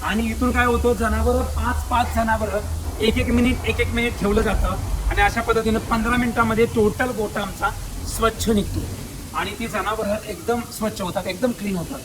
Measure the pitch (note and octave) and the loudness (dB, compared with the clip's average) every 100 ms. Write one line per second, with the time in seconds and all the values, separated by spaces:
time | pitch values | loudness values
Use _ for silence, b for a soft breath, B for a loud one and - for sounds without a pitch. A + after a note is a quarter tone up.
0 | - G3+ A3+ A3+ B3 B3 B3 A#3 A#3+ A#3+ | 0 0 0 0 0 4 4 4 2 2
1 | A3+ A3 A3+ B3 B3+ - A#3+ B3 - A#3+ | 2 2 2 2 0 -2 -2 -2 0 0
2 | A#3+ - A3+ A3 G#3+ F#3+ - - - - | 2 2 2 2 0 -2 -2 -6 -6 -2
3 | A3 A#3 A#3+ A#3+ A#3+ B3+ A3 A3 A#3 A#3 | 0 2 2 4 4 2 -2 -2 0 0
4 | A#3 - G3 G#3+ A3 G3 - G3 - - | -2 0 2 2 2 2 0 0 -2 -2
5 | - - G3+ A#3 A3+ A3+ A3 A3 - A3+ | 0 2 2 2 0 2 2 0 0 0
6 | A3 A#3+ A#3+ A3+ A3+ A3 A#3 A#3 G#3+ - | 2 2 0 2 2 4 4 4 2 2
7 | B3+ A3 G#3 A3+ G3+ F#3 - - - - | -2 0 -4 -2 -6 -2 -4 -4 -8 -8
8 | - - A3+ A3 F#3+ G#3+ F#3 - - - | -8 0 0 2 2 2 2 -4 -6 -8
9 | - - - - F#3+ G#3 A3+ G#3+ F#3+ A3 | -10 -12 -10 -6 -6 -6 -6 -4 -4 -2
10 | A3 G#3+ G#3+ F3+ E3 A#3 A#3 - G#3+ G#3 | -2 -2 -4 -8 -2 -2 -2 -4 -4 -2
11 | F#3 F#3 F#3 F3+ B3 A#3 G3+ F#3 D#3+ C#4 | -4 -4 -4 -2 -2 -2 -4 -4 -4 -8